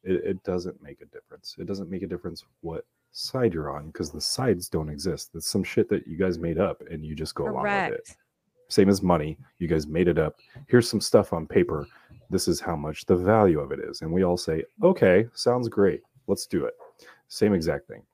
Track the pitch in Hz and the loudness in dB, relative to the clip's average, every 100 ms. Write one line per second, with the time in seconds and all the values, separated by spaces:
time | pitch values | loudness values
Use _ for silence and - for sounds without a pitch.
0 | 95 92 92 92 - 90 90 - 73 69 | 0 -2 -2 -6 -4 -4 -6 -14 -20 -20
1 | - - _ - - - 90 98 90 92 | -20 -20 _ -20 -20 -14 -10 -8 -8 -8
2 | 92 87 90 82 - _ 82 82 - _ | -6 -8 -10 -14 -18 _ -10 -10 -12 _
3 | _ - - 131 120 85 73 71 78 - | _ -12 -8 0 0 0 -6 -8 -12 -8
4 | 82 78 - - 131 90 87 85 78 73 | -8 -6 -6 -2 0 0 0 -4 -4 -4
5 | 90 76 - 82 - 104 90 - 104 98 | -4 -6 -8 -10 -4 -2 0 0 0 0
6 | - 80 92 85 85 82 95 82 - 82 | -4 -2 -2 0 -2 0 0 -2 -10 -12
7 | 76 76 78 - 71 64 202 202 180 - | -10 -8 -8 -6 -4 -2 -2 -2 -2 -6
8 | - - _ _ _ _ _ - 98 98 | -10 -20 _ _ _ _ _ 4 4 4
9 | 92 85 76 78 - _ 85 80 73 78 | 4 2 0 -8 -16 _ -2 -2 0 0
10 | 87 80 78 - _ - - 123 117 110 | 2 2 0 -4 _ -20 4 4 4 -2
11 | - 113 95 85 78 101 87 78 71 - | 4 4 4 -2 0 2 2 0 -6 -16
12 | _ - _ 92 - 82 - 82 76 78 | _ -20 _ -2 0 -2 -2 -6 -6 -8
13 | - 90 90 110 101 76 69 69 73 - | 2 2 4 6 6 4 -2 -6 -8 -8
14 | 80 85 92 87 - 80 - _ 175 190 | -4 0 2 0 -2 -4 -4 _ 2 4
15 | 104 92 117 - - 123 117 113 98 76 | 6 6 4 -2 0 0 0 2 2 2
16 | _ _ - 101 - 85 64 - - _ | _ _ -4 -4 -2 -2 -2 -6 -20 _
17 | - - _ - 107 98 80 71 _ - | -20 -20 _ 0 2 2 0 -4 _ -20
18 | - | -20